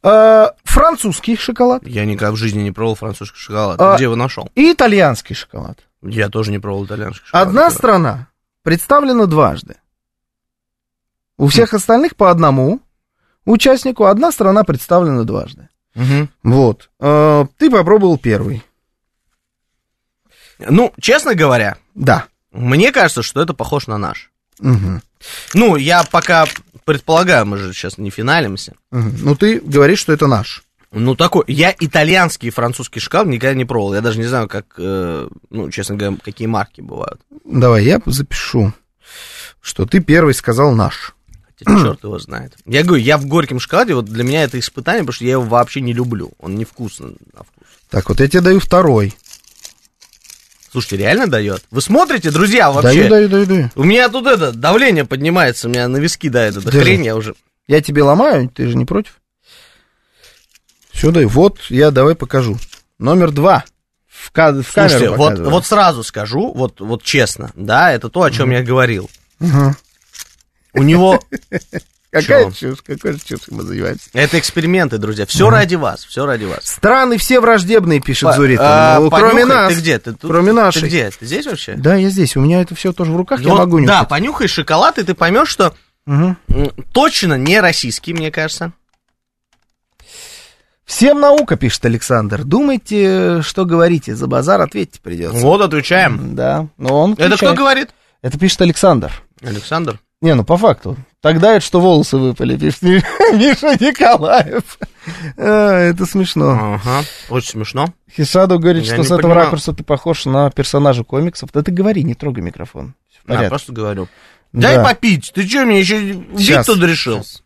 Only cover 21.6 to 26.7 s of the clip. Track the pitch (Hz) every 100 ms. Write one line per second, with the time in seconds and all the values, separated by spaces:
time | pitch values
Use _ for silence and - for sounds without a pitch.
21.6 | 104 - _ - 131 - - _ _ 117
22.6 | 123 139 233 269 170 - 110 135 131 -
23.6 | 113 147 - 107 90 - _ _ _ _
24.6 | 135 117 95 92 _ _ - - - 190
25.6 | 233 151 139 175 165 - - 165 151 -
26.6 | _